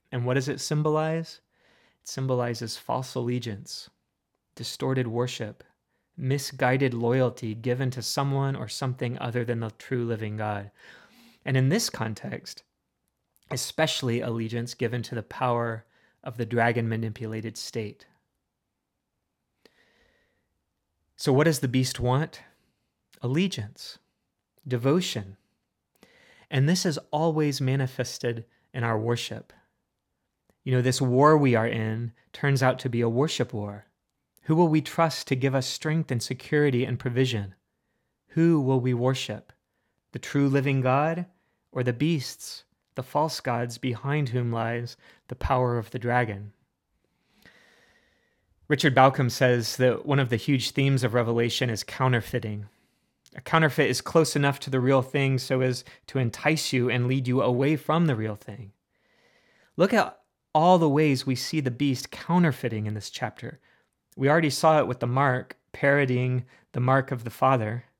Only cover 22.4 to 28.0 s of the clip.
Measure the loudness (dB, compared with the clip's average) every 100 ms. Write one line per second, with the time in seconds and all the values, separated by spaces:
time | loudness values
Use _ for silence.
22.4 | -20 _ _ _ _ _ _ _ -4 0
23.4 | -2 -4 -10 -12 -20 -20 _ _ _ _
24.4 | _ _ -6 -2 2 0 0 -6 -10 -16
25.4 | _ _ _ _ _ _ _ _ _ _
26.4 | _ 2 2 2 0 -4 -4 -2 0 2
27.4 | 0 0 0 0 -2 -4